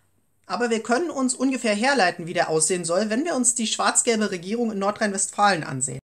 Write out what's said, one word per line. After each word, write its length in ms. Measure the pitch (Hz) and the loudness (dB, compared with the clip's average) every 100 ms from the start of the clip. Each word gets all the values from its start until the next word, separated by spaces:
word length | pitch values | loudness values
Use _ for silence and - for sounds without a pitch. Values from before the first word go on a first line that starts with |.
| _ _ _ _ - | _ _ _ _ -8
Aber 240 | 185 240 | -2 0
wir 140 | 226 | 0
können 260 | 220 240 339 | 0 0 0
uns 240 | 277 254 | -2 -2
ungefähr 400 | - 262 262 233 | 0 -2 0 0
herleiten, 540 | 208 254 269 180 - 165 | 2 2 4 2 0 -2
wie 60 | |
der 160 | 175 - | 0 2
aussehen 340 | 160 156 185 | 2 2 0
soll, 260 | 165 175 214 | 0 0 0
wenn 140 | 226 | 0
wir 100 | 339 | 0
uns 220 | 262 247 - | 0 0 0
die 100 | 220 | -2
schwarz-gelbe 640 | - 196 247 - 226 208 | 0 0 2 2 2 0
Regierung 440 | 185 180 226 233 | -2 -4 -2 -2
in 40 | 202 | 0
Nordrhein-Westfalen 880 | 196 208 214 190 - - 208 180 | -2 0 -2 -2 -4 2 4 2
ansehen. 360 | 151 135 123 135 | -2 -4 -4 -6